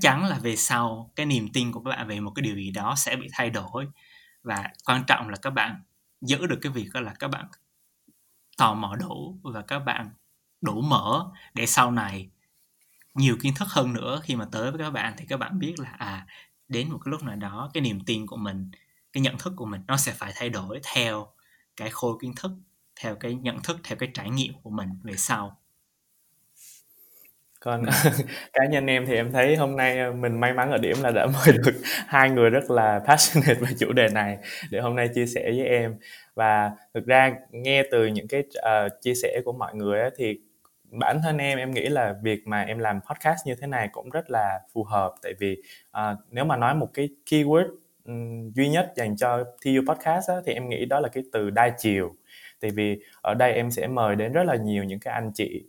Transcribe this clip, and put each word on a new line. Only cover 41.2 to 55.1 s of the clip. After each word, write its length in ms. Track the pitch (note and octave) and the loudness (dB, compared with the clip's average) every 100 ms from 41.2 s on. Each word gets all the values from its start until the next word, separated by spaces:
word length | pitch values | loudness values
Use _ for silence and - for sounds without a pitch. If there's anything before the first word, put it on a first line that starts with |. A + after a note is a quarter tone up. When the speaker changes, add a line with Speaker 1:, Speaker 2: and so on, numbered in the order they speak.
Speaker 2:
thân 140 | D#3+ D3+ | 0 0
em, 200 | C#3 C3+ | 0 0
em 140 | C3 | -2
nghĩ 180 | C3 B2+ | -2 0
là 240 | D3 A2 G2+ | 2 0 0
việc 240 | A2 G#2 - | -2 -2 -2
mà 140 | G#2 | -2
em 180 | G2+ A2+ | -2 -2
làm 200 | A2 G2+ - | -2 -2 -4
podcast 300 | - D#3 E3 C#3+ | -2 0 0 -2
như 100 | A#2+ | -8
thế 120 | C#3+ | -4
này 220 | B2+ G#2 | -4 -4
cũng 180 | - B2 | -6 -8
rất 200 | D3+ E3 | -8 -2
là 300 | A#2+ G2+ F#2+ - | 0 0 -2 -6
phù 100 | A2+ | -8
hợp. 320 | G2+ G#2 F#2 - | -2 0 0 -4
Tại 100 | F2+ F#2+ | -10 -4
vì, 220 | G2+ F#2+ - - _ | -4 -4 -10 -20 _
ờ, 260 | - G#2+ G2+ - | -4 -4 -4 -8
nếu 140 | A#2+ D3+ | -2 0
mà 120 | B2+ | 2
nói 180 | A#2+ D#3 | 2 2
một 120 | B2 | 0
cái 160 | - C#3+ - - | -2 -4 -6 0
keyword, 380 | D#3 C#3+ D#3+ F3+ - _ _ - | 2 4 4 2 -2 _ _ -12
ừm, 460 | A#2+ A#2 A#2 A2+ | -8 -8 -8 -4
duy 160 | A2+ C#3+ | 0 4
nhất 240 | D#3+ F#3 - | 4 0 -2
dành 220 | A2+ G#2 | -2 0
cho 260 | B2 A#2+ | 0 0
T 220 | B2 - C#3 | -2 -6 0
U 280 | C3+ C3+ | 2 2
podcast 360 | D#3 D#3+ E3+ F#3 | 0 0 0 0
á, 60 | F3+ F3 | -2 -2
thì 80 | |
em 160 | - B2+ | -4 -4
nghĩ 160 | A#2+ B2 | -4 0
đó 140 | C#3 | 0
là 100 | C3+ | 0
cái 140 | C3 C3 | -4 -4
từ 180 | A2+ G#2 | -2 0
đa 200 | G2+ A#2+ | 2 2
chiều. 460 | A#2+ A2 G2 F2+ - _ - - - | 2 0 2 0 -6 _ -20 -20 -8
Tại 100 | A2 | -4
vì 280 | G#2 G#2 G2+ - - | -2 -2 -2 -8 -8
ở 120 | - | -2
đây 200 | A2+ B2 | 2 4
em 180 | A2+ A#2+ | 4 0
sẽ 160 | A#2 - | -2 -2
mời 280 | B2+ A2 G2+ | 0 2 2
đến 180 | A2 | 0
rất 100 | D3 | 0
là 120 | F3+ B2 | 2 0
nhiều 280 | G#2+ G#2 | 0 -2
những 160 | G2 G2 | -2 -6
cái 140 | B2+ | -6